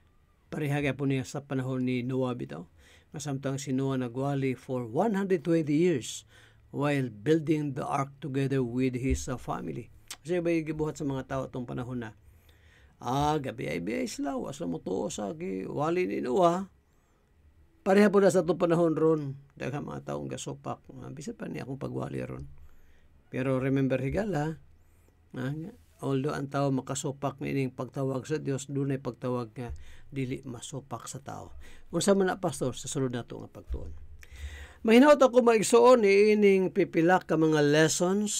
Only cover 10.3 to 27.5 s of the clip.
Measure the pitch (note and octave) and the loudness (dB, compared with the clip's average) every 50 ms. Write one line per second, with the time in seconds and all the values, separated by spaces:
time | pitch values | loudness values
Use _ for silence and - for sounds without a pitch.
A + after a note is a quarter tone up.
10.3 | F3 F3+ E3+ E3+ E3+ E3 D#3+ D3+ D#3 D3+ D#3 D3+ C#3+ - D#3+ C#3 C#3 C3+ C3 - | -4 -2 0 0 0 0 0 -2 -4 -4 -4 -4 -4 -4 -4 -4 -4 -4 -6 -6
11.3 | C#3 C3+ C3 B2+ - B2+ B2 A#2+ C#3 C3+ B2 A#2+ B2+ B2 A#2 G#2+ G#2+ _ _ - | -6 -6 -6 -6 -8 -8 -8 -8 -8 -8 -8 -6 -6 -8 -8 -8 -12 _ _ -20
12.3 | - _ _ _ _ _ _ _ _ _ - _ _ _ - A#2 B2+ C#3 D3 D3+ | -20 _ _ _ _ _ _ _ _ _ -20 _ _ _ -6 -2 0 0 2 0
13.3 | D3 D#3 C#3 B2+ A2+ A2 - - D#3 F3 E3+ F#3 A#3 B3+ B3+ A3+ - - C#4+ C#4 | 0 -2 -2 -6 -8 -8 -6 -6 -4 -4 -4 -4 -4 -4 -4 -6 -6 -6 -6 -6
14.3 | C4+ C4 - - - - - F3 E3+ - - - F#3 G3 G#3+ G3 - - G#3+ G3 | -6 -6 -6 -8 -8 -8 -6 -6 -6 -6 -6 -4 -4 -4 -4 -4 -6 -6 -6 -8
15.3 | F3+ D#3 F3 F#3+ F#3+ F#3+ F#3+ - - - C#3+ D#3 E3+ F3+ F3+ F#3+ G#3 - - B3 | -6 -8 -8 -6 -6 -6 -6 -6 -4 -2 -2 0 0 0 0 -2 -2 -4 -2 0
16.3 | B3 G#3+ F3+ E3+ E3+ F3+ G3 F#3 _ _ _ _ _ _ _ _ _ _ _ _ | 2 4 4 4 4 2 -2 -8 _ _ _ _ _ _ _ _ _ _ _ _
17.3 | _ _ _ _ _ _ _ _ _ _ - G3+ F#3+ G3+ G#3 G#3+ F#3 G3+ G3 F#3+ | _ _ _ _ _ _ _ _ _ _ 0 4 6 6 6 6 6 6 6 6
18.3 | D#3+ F#3 E3+ D#3+ F3+ C#3+ F3+ E3+ E3 E3+ F3 E3 D#3 D#3 D#3 D#3+ D#3+ D#3 D3 C#3 | 6 4 2 2 0 0 2 2 4 4 4 4 4 4 4 4 4 2 0 -4
19.3 | C#3 C#3 - _ _ - C3+ C3+ B2+ D3 D3 - D3 C#3 C#3 C#3 C#3+ D3 D3 C#3 | -8 -10 -14 _ _ -8 -6 -6 -6 -6 -8 -8 -10 -10 -8 -8 -8 -8 -8 -8
20.3 | - - - C#3+ C#3 C#3 - C3+ B2 - _ - - C3 B2+ B2+ C3 C3 D3 A3 | -10 -10 -10 -10 -12 -10 -10 -10 -10 -10 _ -18 -18 -16 -16 -14 -14 -12 -12 -12
21.3 | A#3+ - - - - D3+ - A#2 C#3 C3+ C3+ B2 B2 C3 C3 C3 C3 - - B2 | -12 -10 -10 -10 -10 -10 -10 -10 -10 -10 -10 -8 -8 -8 -8 -6 -6 -8 -8 -8
22.3 | B2+ C3 - - - - - - - - - - - - - _ _ _ _ _ | -10 -12 -12 -14 -16 -18 -20 -20 -20 -20 -20 -20 -20 -20 -20 _ _ _ _ _
23.3 | - B2+ B2+ C#3 C3 C3 B2+ C3+ C3+ C#3 C3+ C3 C3 B2+ C3 C3+ C3+ F3 G#3 A3 | -8 -6 -2 -2 -2 -2 0 0 0 0 0 0 0 -2 -2 -2 -2 -2 -2 -2
24.3 | F3+ D3+ D3 D#3+ E3 D3 - - - _ _ _ _ _ _ _ _ _ _ _ | -2 -2 -4 -4 -6 -8 -14 -20 -20 _ _ _ _ _ _ _ _ _ _ _
25.3 | - C3+ B2 C3 D3 D#3 D#3+ F#3+ - - _ _ _ _ - C3+ C3+ C3 C3 D3+ | -10 -8 -6 -6 -6 -8 -10 -12 -14 -18 _ _ _ _ -6 -4 -2 -2 -2 -4
26.3 | D3+ - C#3+ C#3 C#3 C#3+ C#3+ C#3 C3+ B2+ C3 - C#3 C3 - D3 C3+ - - C#3 | -4 -6 -8 -6 -4 -2 0 0 0 -2 -2 -4 -6 -6 -6 -6 -6 -6 -6 -6
27.3 | - - D3 C#3+ | -6 -6 -6 -4